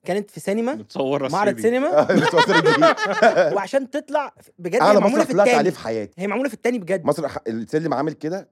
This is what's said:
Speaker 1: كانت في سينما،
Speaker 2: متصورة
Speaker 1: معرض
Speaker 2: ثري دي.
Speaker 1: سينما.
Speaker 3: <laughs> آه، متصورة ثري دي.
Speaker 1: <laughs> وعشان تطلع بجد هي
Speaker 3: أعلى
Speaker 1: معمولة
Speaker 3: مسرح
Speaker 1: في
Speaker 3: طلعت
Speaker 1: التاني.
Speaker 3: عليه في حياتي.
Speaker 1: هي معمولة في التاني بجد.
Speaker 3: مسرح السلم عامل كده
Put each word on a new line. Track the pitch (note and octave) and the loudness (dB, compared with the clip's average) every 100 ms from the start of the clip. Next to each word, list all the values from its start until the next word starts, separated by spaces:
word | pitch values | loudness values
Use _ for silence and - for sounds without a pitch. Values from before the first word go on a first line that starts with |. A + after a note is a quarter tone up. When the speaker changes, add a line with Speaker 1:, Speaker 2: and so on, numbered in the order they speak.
Speaker 1:
كانت | - G3 G#3 | -4 -6 -6
في | - | -10
سينما، | F#3+ G#3+ A#3 | -6 -4 -4
Speaker 2:
متصورة | D4 G#3 - C3+ C#3 C3+ | -8 -10 -6 -2 -2 -2
Speaker 1:
معرض | F3+ G#3 | 0 -2
Speaker 2:
ثري | |
دي. | A2+ | 0
Speaker 1:
سينما. | A3 B3 D4 | -2 0 2
Speaker 3:
<laughs> | D4+ | 2
آه، | - - | 4 2
متصورة | A#4 A#4 | 2 2
ثري | B4 A#4+ | 4 4
دي. | A#4 A4+ D#4+ D4 G#4+ G#4+ | 2 4 4 2 -4 2
Speaker 1:
<laughs> | A3+ E3+ D#3+ F#3+ | 2 4 2 0
وعشان | G3 C4+ C4 | -2 -4 -4
تطلع | D4 D4 D4 C4+ _ _ _ | -8 -4 -6 -6 _ _ _
بجد | F3 | -4
هي | G3 | 2
Speaker 3:
أعلى | E3+ G#3 | 6 6
Speaker 1:
معمولة | G3+ D4 | 4 2
Speaker 3:
مسرح | E4 | 0
Speaker 1:
في | |
Speaker 3:
طلعت | F#3 G#3 | 2 4
Speaker 1:
التاني. | A#3+ | 4
Speaker 3:
عليه | F#3 | 2
في | - | -2
حياتي. | - A2+ G#2 - | -6 -6 -8 -8
Speaker 1:
هي | G3+ | -6
معمولة | G#3 C#4 | -4 -6
في | |
التاني | G#3+ A#3 B3 | -4 -4 -4
بجد. | E3+ F#3+ | -4 -2
Speaker 3:
مسرح | C#3+ D3+ C#3 D3 - | -2 -2 -4 -8 -8
السلم | A2+ G#2+ D#3 D#3+ | -8 -4 -4 -2
عامل | B2+ D#3 | -2 -4
كده | D3+ D#3 F#3+ - | -6 -8 -10 -12